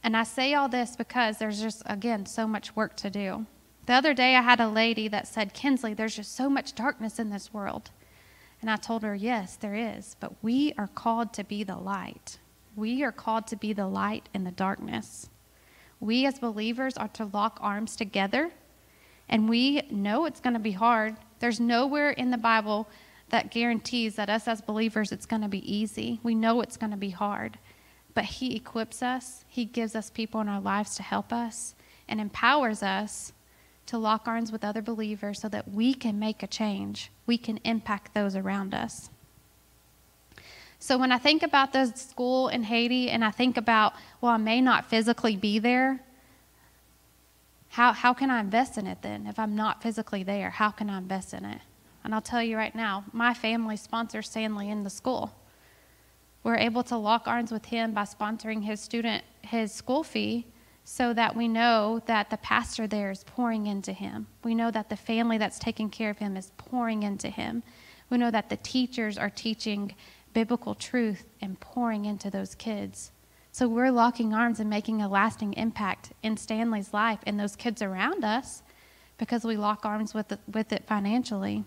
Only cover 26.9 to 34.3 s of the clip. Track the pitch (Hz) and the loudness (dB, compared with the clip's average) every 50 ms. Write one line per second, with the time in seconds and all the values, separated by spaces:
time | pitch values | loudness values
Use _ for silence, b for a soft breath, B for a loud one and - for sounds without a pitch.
26.9 | 208 196 202 196 180 180 208 202 202 - - 220 208 - b b b b b b | -4 -4 -6 -6 -4 -4 -2 -2 -2 -4 -6 -8 -10 -14 b b b b b b
27.9 | b b b b - 240 214 - - - 262 254 240 220 - - - 233 220 220 | b b b b -4 -4 -2 -2 -6 -6 -6 -4 -4 -6 -8 -6 -6 -6 -6 -6
28.9 | - - 254 247 254 254 247 - - - - - - 247 240 214 247 240 226 214 | -6 -4 -4 -2 -2 -4 -6 -12 -18 -18 -20 -10 -6 -6 -6 -4 -2 -4 -4 -2
29.9 | 214 220 202 - - - 220 220 - 220 214 208 202 196 190 196 196 208 214 - | -4 -6 -8 -8 -6 -6 -6 -4 -2 -2 -2 -2 -2 -2 0 0 0 0 -2 -4
30.9 | - - 190 - 196 202 202 - 233 233 240 226 - - - - - b b b | -6 -10 -4 -2 -2 -2 -2 -2 -4 -4 -4 -4 -6 -8 -10 -12 -12 b b b
31.9 | b b b - 214 214 214 202 - - - 233 277 302 262 226 214 - 202 196 | b b b -6 -4 -4 -4 -4 -2 4 4 6 6 6 4 2 0 0 0 0
32.9 | 190 190 214 214 - - - - - _ _ b b b b b b b b - | 0 0 -2 -4 -8 -10 -12 -14 -16 _ _ b b b b b b b b -6
33.9 | - 226 220 214 220 220 - 233 | -4 0 2 2 2 2 2 -2